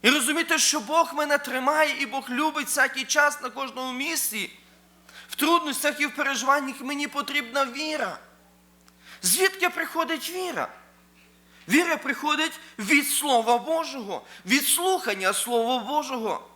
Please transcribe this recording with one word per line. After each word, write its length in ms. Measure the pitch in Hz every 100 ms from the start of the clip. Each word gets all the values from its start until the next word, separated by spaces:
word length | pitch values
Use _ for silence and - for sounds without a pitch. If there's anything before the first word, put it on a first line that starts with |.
І 60 | 214
розуміти, 480 | 294 240 311 330 311
що 220 | - 302
Бог 340 | 214 320 330
мене 240 | 277 294 285
тримає, 640 | 277 254 262 302 311 262
і 40 | 269
Бог 240 | 262 254
любить 380 | 247 311 302 262
всякий 360 | - 262 269
час 380 | 254 302 294 285
на 80 | 247
кожному 440 | 240 269 247 262
місці. 580 | 254 294 320 - 214 190 - - _ _ _ - - -
В 60 | -
трудностях 640 | 302 339 311 262 294 294
і 60 | 285
в 100 | 226
переживаннях 680 | 277 262 254 285 269 262
мені 260 | 254 285 294
потрібна 580 | 285 - 285 233 262 269
віра. 540 | 247 311 302 208 - - _ _ _ _ _ _ _ - -
Звідки 480 | 180 185 381 381 359
приходить 600 | 349 330 320 320 320 269
віра? 380 | 359 370 254 143 - - _ _ _ _ _ _ - -
Віра 280 | 247 349 302
приходить 600 | - - 294 302 320 - - -
від 280 | 208 294 285
Слова 500 | - 294 247 226 240
Божого, 640 | 202 320 302 269 202 160 - - 185
від 200 | 262 277
слухання 680 | 330 359 370 294 196 190
Слова 460 | 196 - 240 226 254
Божого 680 | 220 294 302 254 220 160 -